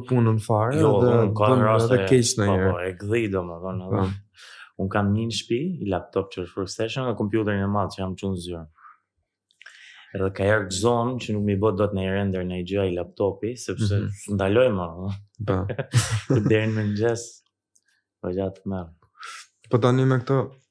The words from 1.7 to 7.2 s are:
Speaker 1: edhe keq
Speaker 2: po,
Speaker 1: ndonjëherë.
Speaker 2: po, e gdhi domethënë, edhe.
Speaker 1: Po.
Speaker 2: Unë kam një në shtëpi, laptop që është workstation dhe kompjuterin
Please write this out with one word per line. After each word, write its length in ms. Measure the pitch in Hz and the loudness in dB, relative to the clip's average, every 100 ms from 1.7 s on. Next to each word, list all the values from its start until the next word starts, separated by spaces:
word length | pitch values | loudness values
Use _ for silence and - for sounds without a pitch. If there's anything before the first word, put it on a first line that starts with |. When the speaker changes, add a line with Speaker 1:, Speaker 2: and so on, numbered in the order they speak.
| 110 117 | 4 4
Speaker 1:
edhe 140 | 127 95 | 2 4
keq 260 | 127 113 - | 4 4 2
Speaker 2:
po, 60 | |
Speaker 1:
ndonjëherë. 280 | 101 92 95 | 2 4 2
Speaker 2:
po, 80 | 87 | 0
e 120 | 92 | -4
gdhi 300 | 90 101 117 107 | -6 -2 -2 0
domethënë, 500 | 95 87 85 92 92 92 | -2 -4 -8 -8 -8 -4
edhe. 160 | 98 | 0
Speaker 1:
Po. 800 | 95 98 101 _ - - - - | 0 -2 -12 _ -20 -20 -20 -6
Speaker 2:
Unë 60 | 95 | -2
kam 240 | 104 101 | 0 0
një 120 | 104 117 | 0 -2
në 40 | |
shtëpi, 580 | 110 - 117 170 170 101 | -6 -4 -4 -2 -6 -4
laptop 360 | 90 - - 95 | -4 -4 -4 -4
që 120 | - | -8
është 120 | 87 - | -10 -8
workstation 480 | 92 - 113 131 127 | -8 -4 -4 -4 -4
dhe 80 | |
kompjuterin 460 | 101 | -2